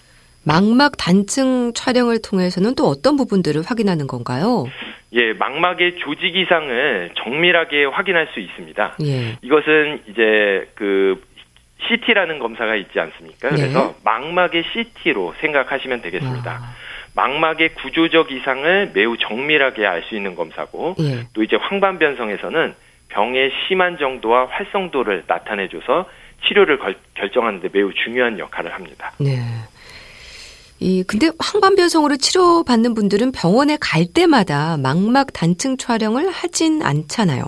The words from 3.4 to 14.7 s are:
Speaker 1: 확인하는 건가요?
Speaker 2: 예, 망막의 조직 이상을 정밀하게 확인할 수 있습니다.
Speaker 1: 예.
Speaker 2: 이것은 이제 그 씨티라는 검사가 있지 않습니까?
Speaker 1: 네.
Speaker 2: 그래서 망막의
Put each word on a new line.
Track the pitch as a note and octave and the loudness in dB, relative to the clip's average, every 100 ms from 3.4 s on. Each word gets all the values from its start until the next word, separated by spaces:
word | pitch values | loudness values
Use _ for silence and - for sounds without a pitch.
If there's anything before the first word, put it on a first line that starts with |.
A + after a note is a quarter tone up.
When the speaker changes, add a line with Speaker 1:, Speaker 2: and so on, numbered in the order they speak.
| E3 D3 E3 | 0 -2 -2
Speaker 1:
확인하는 | A#3 G3+ E3+ C3+ | -2 0 0 -2
건가요? | B2+ A#2+ B2+ G3 A#3+ B2+ - - - _ | -6 -4 -2 0 0 -2 -8 -14 -16 _
Speaker 2:
예, | A#2 A#2 | 0 0
망막의 | G2 G2+ C#3 F3+ E3+ F3+ F3 | 0 -2 0 0 2 0 0
조직 | - D3+ F#3 F3 | -8 -6 -4 -2
이상을 | E3+ E3+ D3+ A#2+ C#3+ G#2+ F2 - | 2 2 2 0 0 -2 -4 -8
정밀하게 | - C#3+ F3 E3+ D#3+ C#3+ C#3+ | -6 0 2 2 2 0 0
확인할 | C3 F#3+ F3 - | 0 0 0 -2
수 | - | -6
있습니다. | F2+ - E2 D#2 G2+ - | -12 -14 -10 -4 -4 -2
Speaker 1:
예. | D3+ C3 A#2 A2 | -4 -2 -4 -8
Speaker 2:
이것은 | A#2+ D3 D3+ D#3 D3+ C#3+ - | 0 2 4 2 2 -4 -8
이제 | G2+ A2 G#2+ G#2 F#2+ - | 0 2 4 2 0 -4
그 | - G2+ G2 G2 F#2 - - - _ _ - - | -6 0 2 2 0 -6 -20 -20 _ _ -12 -4
씨티라는 | A#3 - G#3 F3 D3+ | -2 2 0 0 -4
검사가 | A#2 A#2 A2+ A2 | -6 -4 -2 -2
있지 | F#2 G2 | -2 -4
않습니까? | E2 - E2 - B2+ | -4 -8 -20 -8 -2
Speaker 1:
네. | D3 | 0
Speaker 2:
그래서 | C3+ C3+ A#2 - | 0 0 -2 -2
망막의 | - A2+ D3 F3 F3 E3+ E3 | -2 -2 -2 0 0 0 -4